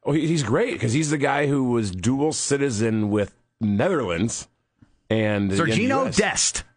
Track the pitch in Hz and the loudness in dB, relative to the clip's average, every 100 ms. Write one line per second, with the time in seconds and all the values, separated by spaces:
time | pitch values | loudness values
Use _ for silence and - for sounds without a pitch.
0 | - 147 156 165 117 139 247 - 123 123 | 0 0 2 0 0 0 0 -2 0 0
1 | 156 151 139 139 147 139 127 120 107 92 | 0 0 0 0 0 0 2 0 -2 -2
2 | 92 135 151 147 - 143 139 104 113 110 | -2 0 0 -2 -2 0 0 0 0 0
3 | 104 104 101 _ _ _ 107 101 151 175 | 0 0 -2 _ _ _ -2 2 2 0
4 | 107 85 113 - - _ _ _ - _ | -2 -2 -2 -4 -12 _ _ _ -20 _
5 | _ 110 107 104 101 98 - 110 247 269 | _ 0 2 0 0 0 2 2 2 0
6 | 262 156 202 - - - - | 0 0 0 0 -2 -4 -12